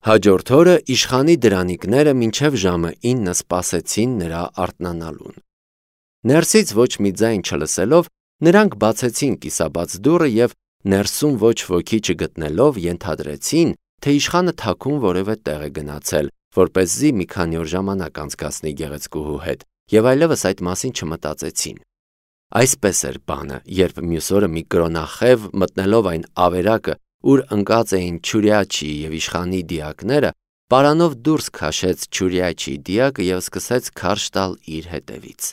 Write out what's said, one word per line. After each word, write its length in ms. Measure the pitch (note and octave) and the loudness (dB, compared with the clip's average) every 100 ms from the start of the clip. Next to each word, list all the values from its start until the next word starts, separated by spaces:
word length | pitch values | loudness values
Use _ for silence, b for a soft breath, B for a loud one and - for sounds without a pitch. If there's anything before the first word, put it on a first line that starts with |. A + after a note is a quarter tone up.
Հաջորդ 460 | - A2 G2 F#2 - | 4 4 6 4 4
օրը 240 | C3 F3 F3 | 6 6 6
իշխանի 500 | - B2 - B2+ D3 E3+ | 2 -2 0 2 4 4
դրանիկները 760 | A#2 F#2+ F2+ F2 F2+ B2 D3+ | 4 2 0 -4 0 2 4
մինչև 440 | C3 A2+ G#2+ C#3+ C3 | 2 0 0 0 2
ժամը 340 | F#2 F2 E2+ - | 0 0 -2 -2
ինը 340 | A#2+ B2+ F#2+ | -2 0 0
սպասեցին 760 | F2 - F2+ F2 F2 - - A#2+ | -4 -2 -4 -2 -4 -4 -2 0
նրա 280 | A#2+ E2+ E2 F2 | 0 -4 -6 -8
արթնանալուն։ 880 | - F2+ - F2 E2+ E2 - - - _ _ _ _ _ _ _ _ | -4 -6 -4 -8 -8 -10 -12 -16 -20 _ _ _ _ _ _ _ _
Ներսից 460 | A2 D3+ E3+ G#3+ - | 2 2 4 2 2
ոչ 200 | G2+ B2 | 2 2
մի 180 | - G2+ | 2 -2
ձայն 300 | F#2 A2+ G#2+ | 0 0 0
չլսելով, 720 | - D2+ D2+ - G2 D#3+ E3 _ _ _ | -2 -4 -4 -2 4 4 2 _ _ _
նրանք 320 | D3+ F#3+ G#3 | 4 6 4
բացեցին 600 | A2 G#2+ A2 B2 A2+ C#3+ F2 | 2 0 2 -2 -2 -2 -2
կիսաբաց 600 | - - D#2+ E2+ E2+ F2 | -6 -4 -4 -4 -6 -2
դուռը 340 | A#2 E3+ D#3 | 2 2 2
և, 240 | A2 A#2+ - _ _ | 2 0 -2 _ _
ներսում 500 | G2+ G2 G#2 - D3 | 0 2 0 0 0
ոչ 240 | B2+ A2 A2+ | 4 2 2
ոքի 360 | - F2 E2+ A2 | -2 -2 0 -2
չգտնելով, 760 | G#2+ C#3 E2+ - D#2 D#2+ C#3+ B2+ | -2 -4 -4 -6 -4 2 2 2
ենթադրեցին, 960 | E2+ E2+ - D2+ D2+ C#2+ - D3+ D#3+ - _ | -4 -4 -6 -6 -8 -8 -2 2 2 0 _
թե 160 | _ C#3+ | _ 0
իշխանը 420 | C#3+ - F3 F3+ | 0 2 0 0
թաքուն 440 | - A2 F2+ C3 D3 | -2 -4 -4 -4 0
որևէ 380 | G#2+ F2+ G2 A2 | 0 0 -2 -6
տեղ 300 | - D2+ D2+ | -6 -6 -8
է 40 | |
գնացել, 600 | C#2 D2 D2 - D#2 D2 _ _ | -10 -10 -10 -4 -2 -2 _ _
որպեսզի 600 | - F2+ F#2 F#2 - D3 | 2 2 2 0 2 0
մի 160 | A#2 E2+ | 0 -4
քանի 320 | - E2+ E2 | -4 -2 -2
օր 100 | D#2+ | -4
ժամանակ 540 | F2 G2 G2 D#2+ - | -4 -2 -4 -6 -10
անցկացնի 500 | D2+ - D2+ - D#2 | -12 -10 -10 -8 -8
գեղեցկուհու 680 | D2 D2+ D2 - D#2+ D2+ D2 | -8 -10 -10 -10 -8 -6 -8
հետ, 240 | D#2 C2+ - _ _ | -6 -10 -12 _ _
և 200 | G#2 A#2 | 4 4
այլևս 360 | C3+ E3 C#3+ | 4 2 2
այդ 140 | F#2 F#2+ | -2 -2
մասին 320 | F2+ F#2 C3 | -6 -6 -6
չմտածեցին։ 840 | - E2+ D#2+ D2 D#2 D#2 - - - _ _ _ _ _ _ _ | -8 -8 -6 -6 -6 -8 -8 -8 -12 _ _ _ _ _ _ _
Այսպես 520 | G#2 B2+ - G2+ F2 | 2 2 2 0 0
էր 160 | C#2 C2+ | -6 -10
բանը, 380 | - D2 C#2+ C2 - | -8 -8 -8 -12 -8
երբ 320 | F#2 F2 - | 0 0 0
մյուս 280 | E2+ E2 - | -4 -4 0
օրը 200 | G2 G2+ | 2 2
մի 120 | D#2+ | -2
կրոնախև, 800 | D#2+ F2+ E2 E2 D#2+ - A#2+ B2 G2+ | -2 0 2 -2 -8 0 4 4 2
մտնելով 560 | G2+ F#2 - F#2+ A2+ F#2+ | -2 -2 0 2 2 2
այն 160 | E2 - | -4 -8
ավերակը, 600 | - F2+ F2+ F#2 A2 - D2+ _ _ | 2 2 4 0 0 -2 -8 _ _
ուր 220 | - C3+ | 4 4
ընկած 460 | B2 G#2 G2 A2+ A2 | 2 -4 2 2 2
էին 240 | F#2+ F2+ E2+ | 0 -2 -6
Չուրիաչի 720 | - A2 G#2 G#2+ F#2+ - D2+ | -2 0 4 4 2 -4 -6
և 260 | D2 D#2 D#2+ | -6 -6 -6
իշխանի 440 | - - F2+ F#2 | -6 -4 -2 -4
դիակները, 680 | E2 E2+ D2+ D2+ G2 C#3+ A2 - _ _ _ | -4 -6 -8 -8 -2 0 0 -4 _ _ _
պարանով 460 | B2+ C#3+ D#3 E3+ B2 | 4 4 4 2 0
դուրս 320 | A#2+ D#3 - | -2 -2 -4
քաշեց 580 | - D2+ - F#2 F2 - | -6 -6 -2 -2 -2 -6
Չուրիաչի 680 | - F#2 F2+ F2+ E2 - C#2 | -4 -2 0 -2 -4 -8 -10
դիակը 480 | C#2+ G2 C3+ C#3 F2+ | -4 0 0 0 -2
և 160 | F#2 | -2
սկսեց 480 | - F#2+ - B2 - | -6 -10 -4 -4 -4
քարշ 340 | - F2 G#2+ - | -6 -4 -2 -4
տալ 300 | G2 F#2+ - | -4 -4 -6
իր 240 | - D#2 D#2+ | -10 -12 -10
հետևից։ 600 | D#2 - - B1+ - - | -12 -12 -18 -18 -12 -12